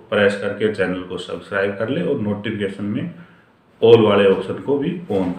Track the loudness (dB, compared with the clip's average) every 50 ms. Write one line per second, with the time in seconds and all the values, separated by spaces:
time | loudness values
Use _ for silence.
0 | -8 -2 2 4 4 4 2 0 -6 -6 -4 -2 -2 -2 0 0 -2 -2 -2 -6
1 | -8 -8 -10 -10 -10 -10 -12 -12 -10 -6 -2 -2 -2 -2 -2 -4 -4 -4 -4 -4
2 | -2 -2 -2 -2 -2 -4 -4 -4 -4 -6 -4 -4 -4 -6 -6 -6 -6 -4 -4 -4
3 | -6 -8 -10 -14 -20 -20 -20 _ _ _ _ _ _ _ _ 2 6 8 8 8
4 | 8 6 4 4 4 4 4 2 0 -6 -8 -8 -4 -4 -4 -2 -2 -4 -6 -8
5 | -6 -4 -2 -2 -2 -2 -4